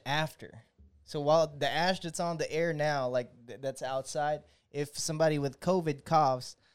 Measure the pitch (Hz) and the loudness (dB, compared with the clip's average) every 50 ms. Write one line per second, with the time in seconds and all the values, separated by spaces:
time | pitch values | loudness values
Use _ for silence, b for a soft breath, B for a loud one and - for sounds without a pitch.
0 | - 127 139 151 156 151 - - - - - 113 - _ _ _ - - _ _ | -4 -2 -2 -2 -2 -2 -6 -12 -18 -18 -18 -20 -20 _ _ _ -20 -20 _ _
1 | _ - - 156 143 143 156 165 160 156 147 143 139 139 120 151 170 180 190 180 | _ -8 -6 -2 2 4 6 6 4 2 0 -2 -2 0 0 2 2 2 0 0
2 | - 170 156 - 175 170 170 156 151 - - 156 170 170 160 151 147 151 147 143 | -4 -8 -6 -4 -4 -2 -2 -2 -4 -2 0 0 0 0 0 0 0 0 0 0
3 | 131 127 127 127 123 120 - - 117 117 107 107 135 135 135 - 139 127 135 135 | 0 0 0 -2 -2 -4 -10 -20 -18 -16 -16 -8 -8 -8 -6 -6 -6 -4 -4 -4
4 | 135 - - 156 147 147 151 147 - _ _ _ _ _ - 143 147 147 - - | -4 -4 -4 -2 -2 -2 -2 -4 -6 _ _ _ _ _ -6 -6 -6 -6 -6 -6
5 | - - 160 156 160 160 156 147 143 139 127 - - 175 190 185 170 160 143 135 | -4 -4 0 2 4 4 4 2 0 -2 -4 -2 0 2 2 2 2 0 -2 -4
6 | - - 165 156 151 135 131 127 127 - - _ _ _ _ | -2 2 4 6 6 4 2 0 -4 -10 -16 _ _ _ _